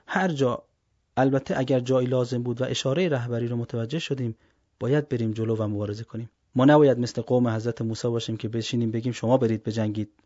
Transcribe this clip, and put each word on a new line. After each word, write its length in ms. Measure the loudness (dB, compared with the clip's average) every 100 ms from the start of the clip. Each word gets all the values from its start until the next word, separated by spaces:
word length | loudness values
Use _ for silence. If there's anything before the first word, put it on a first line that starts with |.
| -6
هر 220 | -2 0
جا. 340 | 2 0 0 -8 _ _ _ _ 0
البته 420 | 2 2 -2 -4
اگر 220 | 0 0
جایی 260 | 2 2 2
لازم 360 | 0 0 -2
بود 180 | -4 -2
و 40 |
اشارهٔ 440 | -2 -2 -2 0 0
رهبری 400 | -2 -2 -4 -2
رو 80 | -4
متوجه 420 | -4 -6 -4 -6
شدیم، 380 | -4 -4 -4 -8 _ _ _ _
باید 280 | 0 0 0
بریم 240 | -2 -2
جلو 240 | -2 -2 -2
و 100 | -2
مبارزه 380 | -2 -4 -6
کنیم. 260 | -10 -12 -12 _ _
ما 100 | 4
نباید 340 | 6 8 8 4
مثل 240 | 0 -4
قوم 260 | 0 2 2
حضرت 340 | 0 -4 -4
موسی 260 | -4 -4 -2
باشیم 280 | -2 -4 -6
که 120 | -4
بشینیم 420 | -4 -2 -2 0
بگیم 220 | -2 -4
شما 240 | -4 2 4
برید 260 | 4 0
بجنگید، 480 | -2 -2 -2 -4 -8 _